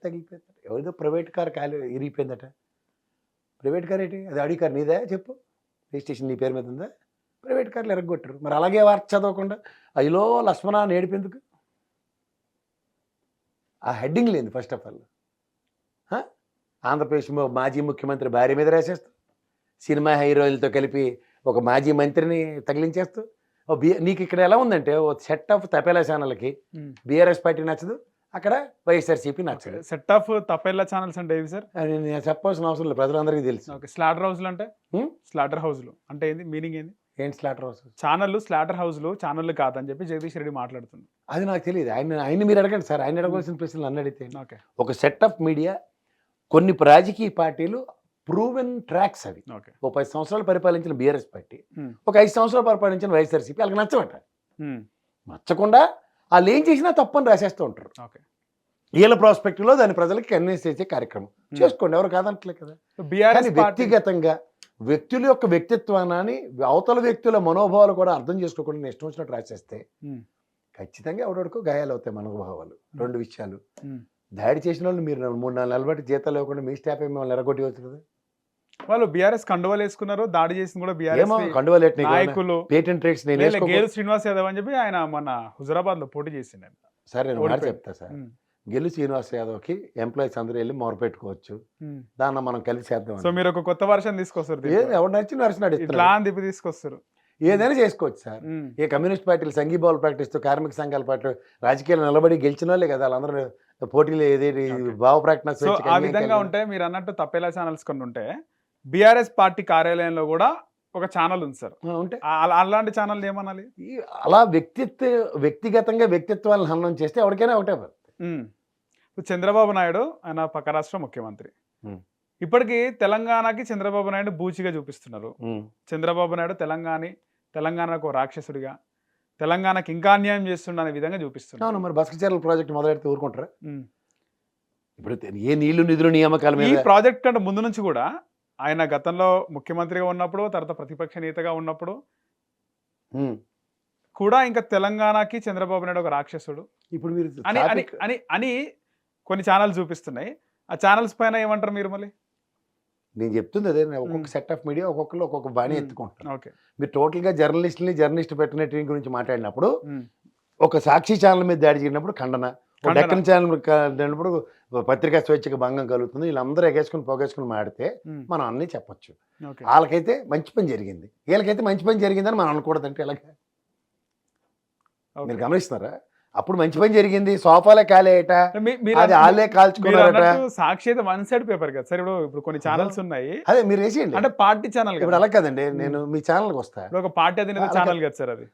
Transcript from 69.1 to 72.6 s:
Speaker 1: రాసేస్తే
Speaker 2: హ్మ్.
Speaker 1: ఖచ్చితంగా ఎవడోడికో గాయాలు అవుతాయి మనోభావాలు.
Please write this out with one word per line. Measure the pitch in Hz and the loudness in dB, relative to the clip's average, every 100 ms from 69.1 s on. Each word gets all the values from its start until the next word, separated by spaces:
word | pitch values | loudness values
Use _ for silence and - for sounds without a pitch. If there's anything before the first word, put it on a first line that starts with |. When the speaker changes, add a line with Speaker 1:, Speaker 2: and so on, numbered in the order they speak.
| 156 151 | -12 -10
Speaker 1:
రాసేస్తే | 120 113 104 _ 107 - _ | -10 -12 -18 _ -20 -20 _
Speaker 2:
హ్మ్. | 147 131 113 _ _ _ _ - | -16 -16 -18 _ _ _ _ -20
Speaker 1:
ఖచ్చితంగా | 95 - 160 190 | -20 -14 -10 -8
ఎవడోడికో | 240 185 175 233 | -6 -6 -8 -6
గాయాలు | 170 143 143 | -4 -2 -4
అవుతాయి | 123 120 107 | -6 -8 -10
మనోభావాలు. | 104 104 92 87 | -10 -10 -12 -14